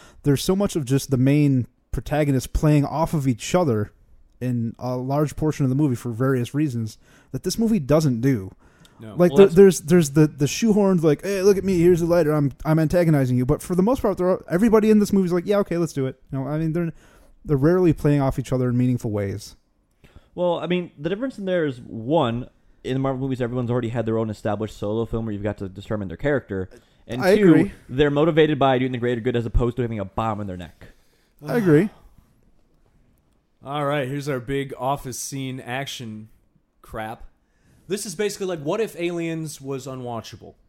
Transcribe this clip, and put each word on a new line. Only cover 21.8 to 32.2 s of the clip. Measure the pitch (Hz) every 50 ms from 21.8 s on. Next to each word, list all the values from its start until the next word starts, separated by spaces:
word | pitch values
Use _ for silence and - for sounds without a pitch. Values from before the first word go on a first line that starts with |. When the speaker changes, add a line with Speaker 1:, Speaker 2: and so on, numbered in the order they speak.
Speaker 3:
one, | - - - 113 110 123 160 165 135 117 117 120 123 - _ _ _ _ _ _ -
in | 120 131
the | 135
Marvel | 135 135 135 127
movies, | 135 135 131 120
everyone's | 127 117 123 127 123 113
already | 120 127 120 113
had | 123 120 113
their | 113 110
own | 113 113 110
established | 104 - - 110 104 101 110 104 -
solo | - 107 104 110 113 117
film | - - 113 113
where | 110 104
you've | 101 104
got | 104 101
to | - 101 95
determine | 95 101 - - 110 104 98
their | 90 82
character. | - - 147 147 123 - - 101 95 92 - - - _ _ _ _ _
And | - 117 127
Speaker 1:
I | 196 180 208
Speaker 3:
two, | 214 202 175
Speaker 1:
agree. | 156 156 185 196 - - - -
Speaker 3:
they're | 120 131 147 147
motivated | 143 143 156 170 156 160 151 151 151 127
by | 135 135 131
doing | 127 131 131 127
the | 117
greater | 120 123 123 117
good | 107 123 117
as | 120 113
opposed | 120 - - 123 120 120
to | -
having | 120 113 113 104
a | 98
bomb | 95 - - 110 110 107 101
in | 104
their | 98 90
neck. | 90 87 80 - - - - - _ _ _ _ _ _ _ _ _ 143
Speaker 1:
I | 151 247
agree. | 240 196 175 147 151 208 - -
Speaker 2:
<sighs> | - - - _ _